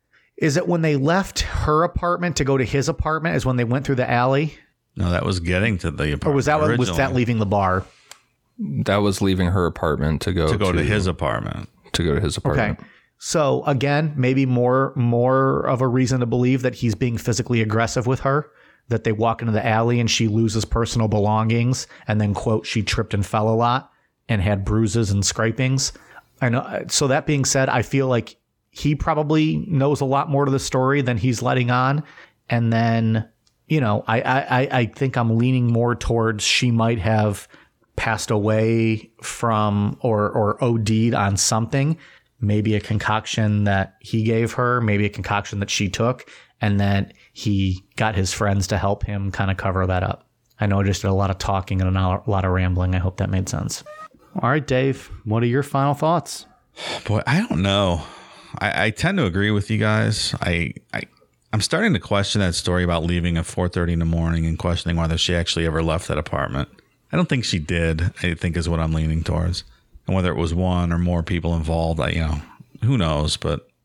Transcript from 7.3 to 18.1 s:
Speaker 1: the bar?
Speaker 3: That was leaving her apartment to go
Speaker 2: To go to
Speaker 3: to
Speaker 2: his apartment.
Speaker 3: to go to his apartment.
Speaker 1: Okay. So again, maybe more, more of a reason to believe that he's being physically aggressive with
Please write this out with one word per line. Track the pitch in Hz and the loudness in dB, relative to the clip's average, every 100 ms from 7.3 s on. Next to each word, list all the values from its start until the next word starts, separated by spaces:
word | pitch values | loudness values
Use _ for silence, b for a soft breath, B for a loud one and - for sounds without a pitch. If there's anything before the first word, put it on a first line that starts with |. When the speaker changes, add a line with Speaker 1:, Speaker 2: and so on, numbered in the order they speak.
| 117 | 0
Speaker 1:
the | 101 | 2
bar? | 101 92 92 - B B B B B _ - | 2 2 0 -2 B B B B B _ -10
Speaker 3:
That | 185 139 - 101 | -6 -2 0 2
was | 104 95 | 2 2
leaving | 98 92 87 | 2 2 2
her | 95 85 | 2 0
apartment | - 85 71 73 76 | 0 -2 0 0 0
to | - | -2
go | 87 78 | 0 0
Speaker 2:
To | 78 | 2
go | 98 | 0
to | 85 | 0
Speaker 3:
to | |
Speaker 2:
his | 101 107 92 | 0 0 0
apartment. | 78 73 55 50 50 - _ - | -2 -2 -4 -6 -8 -12 _ -8
Speaker 3:
to | - | -4
go | 85 69 | 0 0
to | |
his | 78 - | -2 -2
apartment. | - 98 107 - | -2 0 0 -4
Speaker 1:
Okay. | B B B B | B B B B
So | - 165 143 131 147 | -4 0 0 0 0
again, | 135 135 143 160 147 | 0 0 0 0 0
maybe | 127 135 135 | 2 2 2
more, | 123 123 131 135 - | 2 2 2 0 0
more | 120 120 123 131 135 139 - | 2 4 4 4 2 2 0
of | 127 | 0
a | 131 | 2
reason | 127 123 127 | 2 2 2
to | 117 | 0
believe | 123 123 131 | 2 2 2
that | 123 120 | 0 0
he's | 120 98 | -2 0
being | 123 117 | 0 -2
physically | - 113 117 120 | -2 -2 0 0
aggressive | 107 110 113 131 | 2 0 0 0
with | 120 | -2